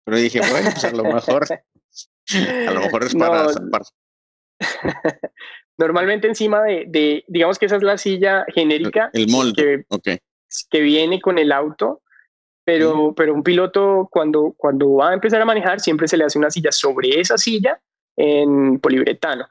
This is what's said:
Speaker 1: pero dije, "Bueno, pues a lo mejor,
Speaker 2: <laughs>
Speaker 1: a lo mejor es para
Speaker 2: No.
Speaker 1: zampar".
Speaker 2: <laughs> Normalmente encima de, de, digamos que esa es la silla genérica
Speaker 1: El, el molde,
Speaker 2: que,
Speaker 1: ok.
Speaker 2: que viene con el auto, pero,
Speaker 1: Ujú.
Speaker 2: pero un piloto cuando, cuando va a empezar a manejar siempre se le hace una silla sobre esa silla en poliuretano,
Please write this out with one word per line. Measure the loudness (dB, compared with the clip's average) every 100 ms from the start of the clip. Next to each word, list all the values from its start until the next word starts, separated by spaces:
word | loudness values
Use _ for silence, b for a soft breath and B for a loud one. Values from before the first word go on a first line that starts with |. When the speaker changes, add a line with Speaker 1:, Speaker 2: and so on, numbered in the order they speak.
Speaker 1:
pero | -2 0
dije, | 2 0 0
"Bueno, | 0 0
pues | -2
a | -4
lo | -2 -2
mejor, | -2 0 -2 -2
Speaker 2:
<laughs> | -10 _ _ _ -20 -20 _ -6 -2 -2 -2 -2
Speaker 1:
a |
lo | -2
mejor | -2 -2 -2
es | 0
para | 2 2
Speaker 2:
No. | 2
Speaker 1:
zampar". | -2 -4 -6 -6 _ _ _ _ _ _ _
Speaker 2:
<laughs> | -10 -6 -8 -6 -6 -6 -10 B B B _ -4
Normalmente | -2 0 0 0 -2
encima | 0 0 2
de, | 0 -2 -2
de, | 0 2 0 -4
digamos | 0 0 0
que | 0
esa | 0
es |
la | 0 0
silla | -2 -2 0 0 -2
genérica | -2 0 0 -2 -2 -2
Speaker 1:
El, | 0
el | 0
molde, | 2 0 0
Speaker 2:
que, | 0 0 -4
Speaker 1:
ok. | -6 -4 -6 -8 _ _ -16 -4
Speaker 2:
que | 0
viene | 2 2 0 -2
con | 0 0
el | 2
auto, | 0 -2 -4 -6 -6 b b b _ _ _ -2
pero, | 2 2
Speaker 1:
Ujú. | 2 0 0
Speaker 2:
pero | 0
un | 0
piloto | 0 0 0 0 2 0 0
cuando, | -2 0 0 0 -2
cuando | -2 2 2 4
va | 2
a |
empezar | 2 0 2
a | 2
manejar | 0 0 -2
siempre | 0 0 0
se | 2
le | 0
hace | 0
una | 0
silla | 0 -2
sobre | 0 -2 0 2 2
esa | 2 0
silla | 0 0 0 -2 _ _ _ -2
en | 2 4 4 2 2 2
poliuretano, | 0 0 0 -2 -4 -6 -10